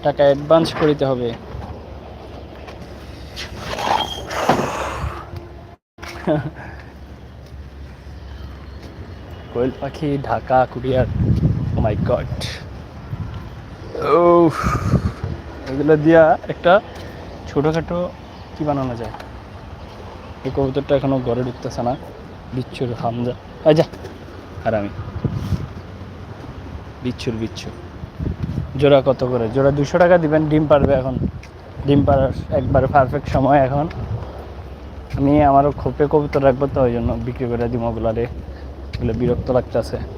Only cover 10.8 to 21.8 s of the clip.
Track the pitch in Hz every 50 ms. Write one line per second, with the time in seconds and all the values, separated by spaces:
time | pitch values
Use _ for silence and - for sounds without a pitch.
10.8 | 120 131 127 127 123 - - - - - - - - - - - - - - -
11.8 | 120 110 104 98 - - 123 85 80 - - - - - - - - - - -
12.8 | - - - - - - - - - - - - - - - - - - - -
13.8 | - - - - 131 143 139 165 175 175 175 170 170 160 139 - - - - -
14.8 | - - - - - - - - - - - - - - - - - - 131 139
15.8 | 147 147 160 151 147 160 165 165 160 156 180 - - - 151 - - 175 180 214
16.8 | 214 - - - - - - - - - - - - - - 143 139 156 160 165
17.8 | 156 - 175 175 180 180 - - - - - - - - - - 160 147 143 139
18.8 | 135 127 120 113 117 107 107 - - - - - - - - - - - - -
19.8 | - - - - - - - - - - - - - 135 127 143 139 131 131 143
20.8 | 135 - 147 135 135 135 135 131 127 127 117 120 127 127 117 - - 131 - -